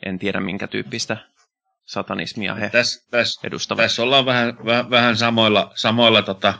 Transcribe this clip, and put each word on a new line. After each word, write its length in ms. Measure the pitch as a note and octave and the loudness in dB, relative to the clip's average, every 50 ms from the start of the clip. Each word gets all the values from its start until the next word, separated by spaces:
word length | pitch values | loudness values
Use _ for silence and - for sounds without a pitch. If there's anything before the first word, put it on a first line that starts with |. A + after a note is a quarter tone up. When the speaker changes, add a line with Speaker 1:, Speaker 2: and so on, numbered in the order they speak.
| - | -10
Speaker 1:
en 140 | G2 F#2 F2+ | -8 -6 -4
tiedä 200 | - G2 G2 G2 | -4 -4 -2 -2
minkä 280 | G2 F#2+ F2 G2 G#2 G2+ | -4 -4 -6 -6 -8 -6
tyyppistä 500 | - G#2+ - C3 - A#2 - - A2+ G#2+ - _ _ _ _ _ _ _ _ _ _ _ _ | -6 -8 -8 -6 -8 -8 -6 -6 -8 -8 -10 _ _ _ _ _ _ _ _ _ _ _ _
satanismia 680 | - - G2 F#2+ - G2 G2 E2 E2+ - G#2+ G#2 F#2 - | -12 -8 -8 -6 -6 -6 -6 -6 -8 -8 -6 -6 -6 -4
he 140 | G#2+ G#2+ G2 | -4 -4 -2
Speaker 2:
Täs, 380 | G2 A#2+ A#2+ - - - _ _ | 0 0 0 0 -2 -10 _ _
täs, 280 | - A#2+ A2+ - - - - | -2 -2 0 -2 -4 -8 -8
Speaker 1:
edustavat. 400 | A2 F2 - - - G#2+ F#2+ A2+ | -8 -8 -8 -6 -4 0 0 0
Speaker 2:
tässä 200 | G#2+ - - A#2 | 0 0 0 0
ollaan 220 | B2 C3+ C#3 B2+ | 2 2 2 2
vähän, 320 | C3 B2+ B2 A#2+ A#2 - - - | 2 0 0 0 -2 -4 -6 -4
väh-, 240 | A2 A#2 A#2+ A#2+ A#2+ | -2 0 0 0 0
vähän 280 | B2 A#2+ A#2 A#2+ A2+ G#2+ | 2 2 4 2 2 2
samoilla, 540 | A#2 A#2 A#2 A2+ A2+ A2 G#2+ G2+ - - - | 0 0 2 4 4 4 4 2 2 0 -4
samoilla 460 | - - A#2 A2 A#2 A#2+ A2+ A2+ G#2+ | -4 -2 0 2 4 6 6 6 4
tota, 320 | G2 G2 G2 - - G2+ G2 - | 4 0 -2 0 0 0 0 -2